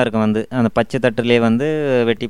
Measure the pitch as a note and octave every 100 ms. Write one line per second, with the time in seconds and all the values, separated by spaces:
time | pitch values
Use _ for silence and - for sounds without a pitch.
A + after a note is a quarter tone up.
0 | A#2+ A2 G#2+ G#2+ G#2+ B2+ A2+ - A2+ C3
1 | B2 A2+ A#2+ A#2+ A#2 A#2 D3 D#3 D3 B2+
2 | A#2 A2+ A#2+